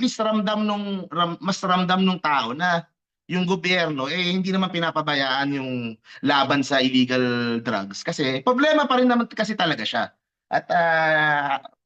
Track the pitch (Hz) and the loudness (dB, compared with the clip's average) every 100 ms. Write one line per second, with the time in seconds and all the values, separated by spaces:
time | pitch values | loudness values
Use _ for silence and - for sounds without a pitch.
0 | 247 - 220 214 208 214 214 208 202 196 | -2 0 0 0 0 -2 -2 -2 -4 -6
1 | - 165 175 170 185 185 185 180 180 185 | -6 -2 -2 -2 -6 -4 0 0 2 2
2 | 190 180 151 143 113 143 180 170 - _ | 2 0 0 0 -2 -2 0 0 -2 _
3 | _ _ - 180 180 190 170 185 165 143 | _ _ -4 -2 0 0 0 2 0 -2
4 | 135 175 175 185 190 190 185 175 165 160 | -4 -2 -2 0 0 0 0 -2 -2 -2
5 | 151 143 135 131 139 139 131 127 117 113 | -2 0 0 0 -2 -2 -4 -6 -6 -10
6 | - - 135 143 135 143 131 135 131 127 | -18 -4 2 2 4 2 2 2 4 4
7 | 127 127 123 120 120 117 120 107 98 98 | 4 2 2 0 -2 -2 -2 -4 -4 -8
8 | - - 131 131 254 254 302 302 285 254 | -6 -4 -2 -2 0 2 2 2 2 2
9 | 254 240 226 - 214 214 175 127 110 120 | 4 2 0 -4 -4 0 0 0 -4 -4
10 | 98 _ _ _ - - - 175 170 160 | -4 _ _ _ -4 -4 0 0 2 2
11 | 160 156 151 147 143 135 - _ | 2 2 2 2 0 -4 -6 _